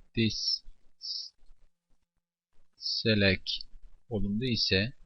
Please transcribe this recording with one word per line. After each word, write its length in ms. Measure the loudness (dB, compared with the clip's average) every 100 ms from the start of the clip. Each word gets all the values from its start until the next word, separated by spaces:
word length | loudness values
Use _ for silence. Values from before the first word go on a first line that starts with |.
| -6
this 500 | 0 0 0 -4 -4 -6 -16 -18 -16 -12 -12 -12 -18 -20 -20 -20 _ _ _ _ _ _ _ _ -20 -20 -12
select 760 | -6 -2 2 6 6 4 0 -8 -8 -14 -16 -18 -6
olumlu 360 | 0 0 0
ise 480 | 0 0 2 2 0 -4